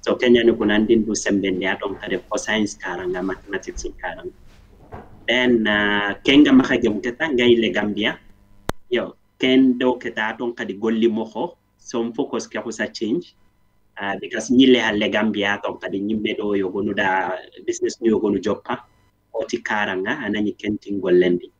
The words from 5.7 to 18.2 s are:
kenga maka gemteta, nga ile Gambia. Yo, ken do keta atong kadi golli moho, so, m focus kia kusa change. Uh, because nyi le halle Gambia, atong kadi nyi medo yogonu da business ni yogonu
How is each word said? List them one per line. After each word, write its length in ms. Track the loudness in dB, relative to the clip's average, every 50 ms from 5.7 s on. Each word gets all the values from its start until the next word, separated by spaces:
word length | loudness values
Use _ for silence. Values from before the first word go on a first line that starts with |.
| 2 2 2 2 2 0 0 -2 -4 -2 2
kenga 240 | 6 8 8 8 8
maka 240 | 8 6 6 6 0
gemteta, 560 | 0 0 0 0 0 -4 -6 -4 -4 -4 -2
nga 160 | 0 2 6
ile 240 | 6 6 6 4 0
Gambia. 480 | 0 0 -2 -2 -2 -2 -2 -4 -4 -6 _ -20 -20 _ _ _ -20 -12 -12 -10 -10 -10 -6 -4
Yo, 240 | -2 -2 -2 -4 -12 _ _ _ _ _
ken 400 | 0 4 4 6 6 4 2 2
do 160 | 0 0 0
keta 400 | 0 -6 -8 -4 -4 -4 -4 -4
atong 220 | -6 -6 -8 -6 -8
kadi 160 | -8 -8 -8
golli 320 | -4 -2 -2 0 2 2
moho, 480 | 2 2 0 -6 -6 -6 -8 -8 -8 -10 _ _ _ _ _
so, 240 | _ -8 -6 -4
m 100 | -4 -4
focus 360 | -4 -6 -6 -4 -6 -8 -8 -8
kia 140 | -10 -10
kusa 280 | -8 -8 -6 -6 -8 -8
change. 440 | -6 -6 -4 -2 -2 -4 -4 -10 _ _ _ _ _ _ _ _ _ _ _ _ _
Uh, 220 | -8 -6 -6 -6 -6
because 320 | -8 -8 -8 -8 -2 2
nyi 160 | 4 6 8
le 140 | 8 6 4
halle 260 | 4 0 0 0 -2 0
Gambia, 540 | 0 0 0 0 0 0 -2 -2 -2 -2
atong 160 | -4 -8 -8 -8
kadi 200 | -8 -8 -6 -6
nyi 180 | -4 -4 -4 -4
medo 320 | -4 -4 -4 -4 -4 -2 -2 -2
yogonu 380 | -2 -2 -4 -4 -4 -2 -2
da 420 | -2 -2 0 0 -2 -2 -4 -6 -8 -10 -16 _ -10 -8
business 360 | -6 -4 -2 -4 -4 -4 _
ni 100 | 0 2
yogonu 320 | 2 2